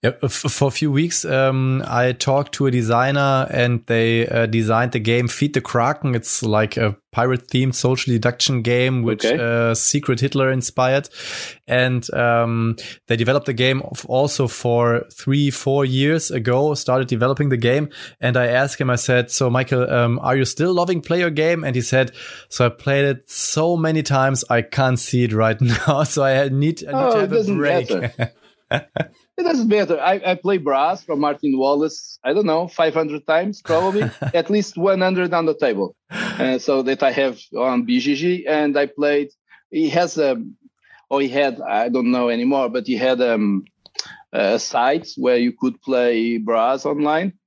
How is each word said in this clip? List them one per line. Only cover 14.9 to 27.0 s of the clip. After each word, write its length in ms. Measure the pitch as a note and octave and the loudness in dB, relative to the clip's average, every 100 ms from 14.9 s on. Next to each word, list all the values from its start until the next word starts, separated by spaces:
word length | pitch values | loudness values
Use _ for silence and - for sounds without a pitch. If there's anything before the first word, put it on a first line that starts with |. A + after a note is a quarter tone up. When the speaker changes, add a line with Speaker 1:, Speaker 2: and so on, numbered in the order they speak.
| A#2 - | 0 -2
Speaker 1:
three, 380 | - - C#3+ C#3+ | -8 -2 2 2
four 320 | C3 - C#3 | 0 -2 0
years 480 | C#3 C3 C#3+ D#3+ - | 0 0 0 0 -2
ago, 440 | C#3+ A2+ B2+ D3 C#3+ | -4 0 0 0 -2
started 340 | - B2+ C3 | -2 -2 0
developing 400 | A#2+ B2 C3+ D3 | 0 0 0 0
the 80 | B2+ | 0
game. 320 | A#2 C3+ D3 - - - | 2 0 -2 -10 -20 -6
And 160 | A#2+ B2 | -2 0
I 100 | A#2+ | 2
asked 320 | B2 C#3 - | 2 0 -2
him, 100 | C3+ | -2
I 60 | A#2+ | 0
said, 340 | - B2 A#2+ | 2 2 2
"So, 180 | - C3 | 0 0
Michael, 340 | B2 B2+ C3 B2 | 0 0 0 2
um, 260 | A#2+ A#2+ A#2+ | 2 2 0
are 180 | - C3+ | 0 0
you 80 | B2+ | 0
still 280 | - E3+ | 0 0
loving 280 | F3+ F3 F3 | 0 0 -2
play 180 | - E3+ | -2 -2
your 100 | F3 | 0
game?" 360 | D3+ D#3 E3+ D3 | 0 0 0 -2
And 100 | B2 | -2
he 60 | |
said, 320 | A#2 C3 B2+ - - - - | 0 2 0 -4 -18 -18 -16
"So 180 | - B2 | 0 0
I 40 | |
played 340 | - - C#3 | 0 -2 0
it 260 | C#3 C3 - | 2 -2 -6
so 460 | - - - E3 F3 | -4 -2 0 0 2
many 260 | D#3+ D#3 | 0 0
times, 440 | C#3 C#3 C3+ C3 - | 0 2 2 0 0
I 120 | A#2+ | 0
can't 360 | A2+ - C3 B2 | 0 0 2 2
see 280 | - B2+ A#2+ | 0 0 2
it 80 | |
right 260 | G#2+ A2 A2 | 2 2 2
<laughs> 260 | B2 A2+ - | 2 2 0
now. 160 | C#3+ D3+ | 0 2
So 180 | - | 2
I 240 | C3+ C3 C#3 | 2 2 2
need, 400 | C3+ D3+ E3 - | 2 0 -2 -4
I 40 | |
need 0 | |
Speaker 2:
Oh, 180 | C4 | -2